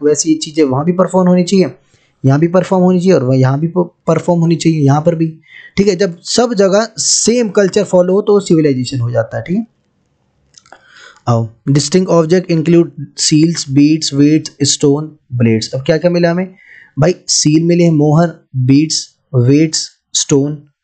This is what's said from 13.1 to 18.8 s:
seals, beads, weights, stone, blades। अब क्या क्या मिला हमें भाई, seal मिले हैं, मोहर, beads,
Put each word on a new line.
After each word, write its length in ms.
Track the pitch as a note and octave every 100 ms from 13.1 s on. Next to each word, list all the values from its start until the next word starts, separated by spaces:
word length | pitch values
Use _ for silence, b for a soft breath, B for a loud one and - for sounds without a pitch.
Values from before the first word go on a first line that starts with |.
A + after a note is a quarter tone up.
| -
seals, 500 | - D3+ E3 D#3+ C#3
beads, 420 | C3+ D3 D#3+ -
weights, 420 | C#3 D3 D#3 D#3 - C#3
stone, 460 | - D3 C#3+ D#3 - _
blades। 400 | A#2+ A2+ A2 - C3
अब 80 |
क्या 140 | - -
क्या 140 | F3
मिला 200 | F3 E3+
हमें 220 | F3 F#3 B B B B -
भाई, 180 | E3+ F3+ -
seal 340 | - D#3 D#3 E3+
मिले 180 | F3
हैं, 80 | E3+
मोहर, 400 | D3+ D3+ D3+ E3+ E3 _ C3
beads, 500 | B2+ C#3